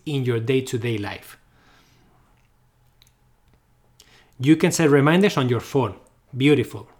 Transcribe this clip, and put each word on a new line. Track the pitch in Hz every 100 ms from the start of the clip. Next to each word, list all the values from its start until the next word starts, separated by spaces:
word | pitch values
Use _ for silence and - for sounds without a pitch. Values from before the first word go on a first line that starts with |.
| -
in | 139 123
your | 117
day-to-day | 113 131 131 120 117 110
life? | 98 87 - - _ _ _ _ _ _ _ _ _ _ _ _ _ _ _ _ _ _ _ _ _ _ _ _ _ _ _ _ _ -
You | 131 160
can | 180
set | - 156
reminders | 143 147 175 196 -
on | 127
your | 117
phone. | - 139 120 - _ _ _ 123
Beautiful. | 139 139 113 107 -